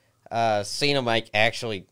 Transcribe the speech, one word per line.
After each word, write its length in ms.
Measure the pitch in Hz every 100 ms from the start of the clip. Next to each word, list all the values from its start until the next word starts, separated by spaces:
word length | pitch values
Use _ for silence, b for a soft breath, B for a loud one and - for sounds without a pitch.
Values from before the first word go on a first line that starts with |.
| _ _ -
uh, 320 | 117 113 107
seen 340 | 101 - 147 139
'em, 80 | 120
like, 240 | 113 113
actually 520 | 104 113 117 120 101 85